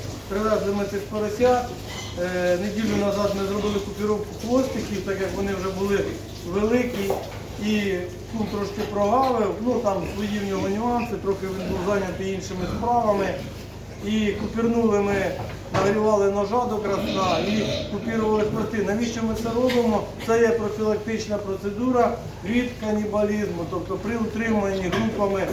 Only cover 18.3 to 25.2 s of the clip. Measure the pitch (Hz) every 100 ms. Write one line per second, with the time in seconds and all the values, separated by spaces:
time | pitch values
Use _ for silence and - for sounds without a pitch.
18.3 | 214 208 214 208 226 190 214 240 226 226
19.3 | 220 233 233 254 240 226 208 - - -
20.3 | 226 233 220 208 208 214 208 - 220 -
21.3 | 202 196 190 196 208 247 247 220 - -
22.3 | - 175 240 214 - 214 214 208 208 208
23.3 | 208 196 170 165 180 160 180 208 233 220
24.3 | 214 226 214 196 190 180 185 226 208